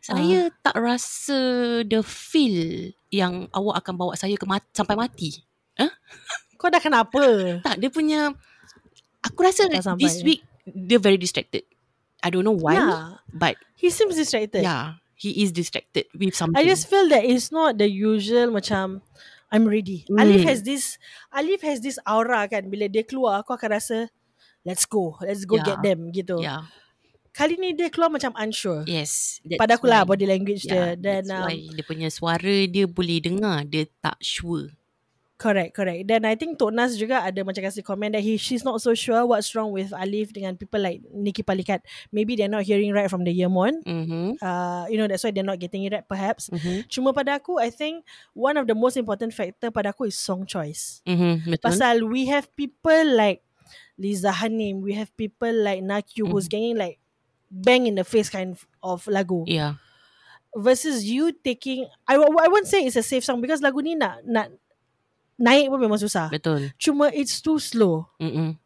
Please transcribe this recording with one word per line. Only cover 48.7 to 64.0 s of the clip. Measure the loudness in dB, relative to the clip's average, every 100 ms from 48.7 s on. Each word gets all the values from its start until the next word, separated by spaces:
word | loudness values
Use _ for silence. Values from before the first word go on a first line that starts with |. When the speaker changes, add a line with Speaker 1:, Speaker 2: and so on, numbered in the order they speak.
Speaker 2:
most | 2 2 0
important | -4 -4 -6 -6
factor | -8 -6 -6
pada | -2 -4
aku | -2 -6
is | -4
song | -6 -6 -6
choice. | -8 -8 -8 -12 -10
Speaker 1:
Mm-hmm, | -2 2 2 2 0
betul. | -2 0
Speaker 2:
Pasal | 2 4 2
we | 2 -2 0
have | 0 -2 -8
people | -8 _ 4 6 6
like | 4 4 0 _ _ _ -20 -20 -8
Liza | -4 0 0
Hanim, | 0 -2 -2 -4 -4
we | -6 -6
have | -6 -8
people | -10 _ -2
like | 0 0 -2
Nakyu | -2 -4 -4 -4
who's | -2 0 -2
Speaker 1:
Mm-hmm. | -4
Speaker 2:
getting, | -2 -2
like, | -4 -8 _ _ _ _ _
bang | 0 4 6
in | 4 0
the | 0
face | 0 0
kind | -4 -8 -10 -18 _
of | -6 -6
lagu. | -2 -2 0 -2
Speaker 1:
Yeah. | 0 -2 -2 -6 _ _ _ _ _ -20 _
Speaker 2:
Versus | -2 2 2 2 -2
you | -2 0 0 -2
taking, | -6 -6 -6 -8 -8 _ 2
I, | 6
I | 6 6 6
won't | 4
say | 4 2
it's | 2 0
a |
safe | 0 -2
song | -2 -4
because | -2 0
lagu | 0 -2
ni | -4
nak, | -2